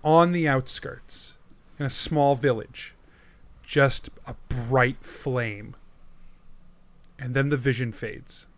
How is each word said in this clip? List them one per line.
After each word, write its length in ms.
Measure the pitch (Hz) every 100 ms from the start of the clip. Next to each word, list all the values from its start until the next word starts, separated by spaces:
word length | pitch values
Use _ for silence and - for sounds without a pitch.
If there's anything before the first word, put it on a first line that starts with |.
on 280 | 151 160 175
the 140 | 175 156
outskirts, 880 | 135 127 - - - - - - - - - _ -
in 80 | 143
a 40 |
small 440 | - - 156 143 135
village, 580 | 143 113 - - - - - - - - - -
just 460 | - - 139 - - - -
a 80 | - -
bright 520 | 127 117 131 127 -
flame. 720 | - - - 127 113 104 104 - - - - - - - - - - - - - - -
And 140 | 131
then 140 | 127 139
the 80 | 147
vision 360 | 127 120 123
fades. 540 | 107 113 - - - -